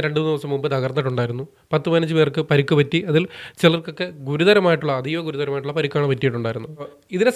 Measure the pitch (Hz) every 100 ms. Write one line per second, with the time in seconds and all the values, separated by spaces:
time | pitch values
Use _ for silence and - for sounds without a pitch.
0 | 156 151 156 147 147 139 143 135 131 135
1 | 131 123 120 120 139 _ - 156 165 165
2 | 160 160 151 160 151 143 139 147 143 165
3 | 190 156 180 - - - 170 165 165 151
4 | 180 156 135 147 180 208 180 160 147 131
5 | 135 165 160 139 139 139 139 151 147 147
6 | 143 131 135 120 113 113 127 151 143 -
7 | - 185 240